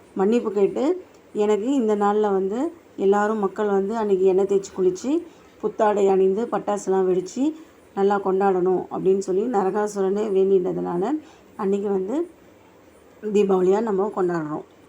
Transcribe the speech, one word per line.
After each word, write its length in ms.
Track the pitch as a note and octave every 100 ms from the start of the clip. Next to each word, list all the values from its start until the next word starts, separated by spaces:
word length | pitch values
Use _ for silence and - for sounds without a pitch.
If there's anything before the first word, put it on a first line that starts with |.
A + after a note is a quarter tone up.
| -
மன்னிப்பு 380 | G3+ F#3+ A#3+ A3
கேட்டு, 520 | G3+ F#3+ G#3 C4+ F4+ - - -
"எனக்கு 380 | G#3+ G#3 G#3 A#3
இந்த 240 | C#4+ A3 G#3
நாள்ல 360 | G3+ G#3+ G#3+
வந்து 400 | G3 F#3+ A3 D#4+ - - -
எல்லாரும் 420 | G3 G#3 G#3 A3
மக்கள் 280 | G3 - G#3
வந்து 300 | G3 G3 A3+
அன்னைக்கு 280 | G#3 F#3+
எண்ணெய் 220 | F#3+ F#3 G3
தேய்ச்சி 240 | G3 F#3+ -
குளிச்சு, 480 | F#3 F3+ A#3+ D#4+ F4 - - -
புத்தாடை 480 | A3 - G#3+ G#3 G3
அணிந்து, 400 | F#3+ F#3+ F#3+ A#3+
பட்டாசுலாம் 520 | G3+ G3+ G3+ F#3 F#3+
வெடிச்சு 500 | F#3 F3+ F3+ B3 D4 D#4 - - -
நல்லா 260 | - G3 G3+
கொண்டாடணும்" 680 | G3 F#3+ G3 F#3 F3+ F3+ -
அப்படின்னு 280 | - F3 G3
சொல்லி 240 | F#3+ F#3
நரகாசுரனே 880 | A#3 G#3+ F#3+ G#3 G#3 G3+ F#3+ G3+ A3
வேண்டினதுனால 880 | F#3+ G3 G3 F3+ F3 F3+ F3 G#3 D#4 - - - -
அன்னைக்கு 320 | G3 G3+ G3+
வந்து 420 | G3 F#3+ C#4 F4 - - - - - - - - -
தீபாவளியா 580 | G#3+ G#3 G3 F#3 F#3 G3+
நம்ம 320 | A3+ F#3+ G#3 G3+
கொண்டாடுறோம். 480 | F3+ E3+ D3+ D3+ - -